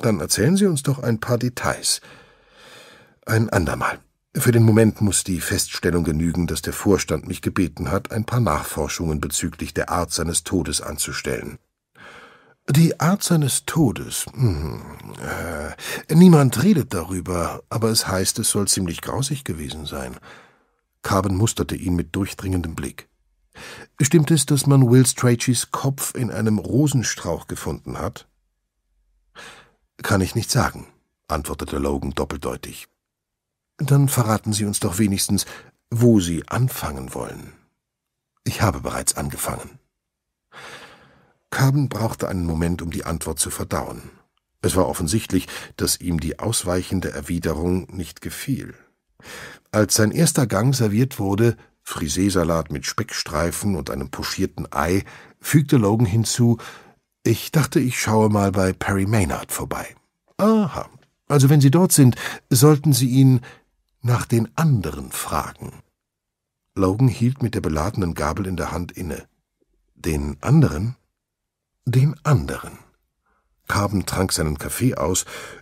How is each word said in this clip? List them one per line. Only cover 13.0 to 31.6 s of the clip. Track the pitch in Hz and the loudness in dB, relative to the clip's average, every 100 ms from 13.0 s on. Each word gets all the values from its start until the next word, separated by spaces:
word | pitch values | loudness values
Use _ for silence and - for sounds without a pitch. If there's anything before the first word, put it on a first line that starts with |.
Art | 156 196 | 0 0
seines | - 165 139 - | 2 2 2 -2
Todes? | - 160 131 80 - - - | -2 2 2 0 -8 -8 -10
Hm, | - 120 78 76 53 - - 50 50 | -2 0 0 -6 -8 -14 -18 -18 -12
äh, | - - 85 78 71 - - - - | -10 -8 -8 -8 -10 -12 -12 -12 2
niemand | 156 185 156 135 107 | 8 10 10 6 4
redet | 180 185 - | 2 2 0
darüber, | 92 80 92 85 87 82 - - | -6 -6 -6 -4 -4 -4 -6 -8
aber | 117 110 | -2 0
es | 110 - | 0 0
heißt, | 95 95 - | -2 -2 -2
es | 107 | -2
soll | 107 98 | -2 0
ziemlich | - 90 80 | -2 -2 -6
grausig | - 78 135 139 | -6 -4 -4 -6
gewesen | - 82 69 78 | -6 -8 -8 -10
sein.“ | 73 71 64 - - - - _ _ _ _ _ | -10 -10 -10 -14 -20 -20 -20 _ _ _ _ _
Carbon | - 98 98 | 0 0 2
musterte | 95 113 - - | 0 0 0 -4
ihn | - 92 87 | -4 -2 -2
mit | 82 | -2
durchdringendem | 92 98 - 98 92 82 80 | -4 -6 -6 -4 -4 -4 -8
Blick. | 67 - - _ _ _ _ - - - - - | -10 -12 -20 _ _ _ _ -20 -20 -20 -20 -4
„Stimmt | 131 170 143 | 2 4 4
es, | 160 - | 2 2
dass | 143 139 | 2 4
man | 139 123 | 6 8
Will | 127 | 6
Strachey's | 123 - 123 120 - 117 - | 6 2 2 2 0 -2 -2
Kopf | - 139 135 - | -4 -4 -4 -8
in | - 117 | -6 -6
einem | 95 110 104 | -2 0 0
Rosenstrauch | 82 123 151 135 104 - 90 80 - | 0 2 2 2 -2 -4 -6 -6 -6
gefunden | - 90 65 - 60 | -8 -8 -8 -10 -8
hat?“ | 87 - _ _ _ _ _ _ _ _ _ _ _ - - - _ _ _ - | -8 -10 _ _ _ _ _ _ _ _ _ _ _ -20 -20 -20 _ _ _ -12
„Kann | - 101 | 0 0
ich | 92 117 | 0 -2
nicht | - | -2
sagen“, | 127 78 - - _ _ _ - | 0 0 -4 -18 _ _ _ -8
antwortete | 78 80 76 | -6 -6 -10